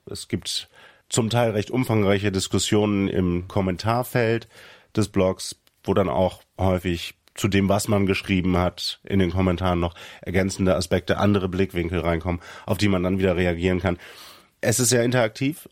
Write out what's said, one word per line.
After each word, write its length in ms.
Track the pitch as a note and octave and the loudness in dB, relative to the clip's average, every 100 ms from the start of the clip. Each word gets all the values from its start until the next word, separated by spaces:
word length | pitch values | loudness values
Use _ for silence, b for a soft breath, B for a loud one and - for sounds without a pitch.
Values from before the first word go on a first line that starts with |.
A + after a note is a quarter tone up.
| - | -14
Es 220 | G#2 - | -14 -8
gibt 420 | G2 - - - B B B B | -8 -6 -10 -10 B B B B
zum 180 | - A2+ | -2 0
Teil 220 | A#2+ A#2 | 2 0
recht 200 | G#2+ - | 0 -2
umfangreiche 640 | B2+ B2 A2 G2 G2+ G#2 | -2 0 2 2 2 0
Diskussionen 720 | F#2+ - G2 - G#2 G#2 G2+ G2 | -2 -2 -2 2 2 2 0 0
im 420 | F2+ F2+ F2 F#2+ | 0 0 0 -2
Kommentarfeld 1000 | G#2 F#2 F2 A2 A#2 B2 B2 A2+ A2+ - B B B B - | -2 -2 -2 -2 -2 0 0 2 0 -4 B B B B -2
des 120 | G2 | 0
Blogs, 480 | G2 F#2 F#2+ - - _ _ | 2 2 0 -8 -14 _ _
wo 80 | - | 0
dann 160 | G2 F2 | 2 2
auch 320 | C2+ F#2 - _ - | 2 0 -2 _ -2
häufig 600 | F#2 F2+ F#2 E2+ - - _ | 0 0 0 -4 -6 -16 _
zu 140 | - G2 | -4 0
dem, 200 | G2 G2 | 2 2
was 180 | F#2+ - | 2 0
man 180 | G2+ F#2+ | 0 0
geschrieben 500 | G2 - F#2+ F2+ F2+ | -2 0 0 2 2
hat, 440 | F2+ - - - | 0 -2 -8 -8
in 140 | - G2 | -2 0
den 120 | F2+ | 2
Kommentaren 480 | F#2+ F#2 F2 F#2 F2 | 2 0 2 0 0
noch 160 | E2+ - B B | -2 -6 B B
ergänzende 520 | - F#2 F#2+ - F#2 | -4 -2 0 0 2
Aspekte, 440 | D#2+ - F#2+ - F2 | 2 2 -2 0 2
andere 320 | G2+ G2+ F#2 | 2 2 0
Blickwinkel 500 | F#2 F#2+ F2+ E2+ F2 | -2 -2 -2 -2 -2
reinkommen, 400 | E2 E2+ F2 F2 B B | 0 -2 -2 -6 B B
auf 140 | B G2+ | B 0
die 100 | G#2 | 2
man 140 | F#2 | 2
dann 160 | F2+ F#2+ | 0 0
wieder 180 | F#2+ F2 | 2 2
reagieren 440 | F2+ E2+ F2+ F#2 | 0 0 0 0
kann. 180 | F2+ F2 B B B B B - | 0 -4 B B B B B -6
Es 180 | - A2 | -2 0
ist 80 | A#2 | 2
sehr 160 | B2 | 2
interaktiv 640 | A#2+ B2 A2+ - C3+ E3+ - | 2 2 0 -2 -4 -6 -8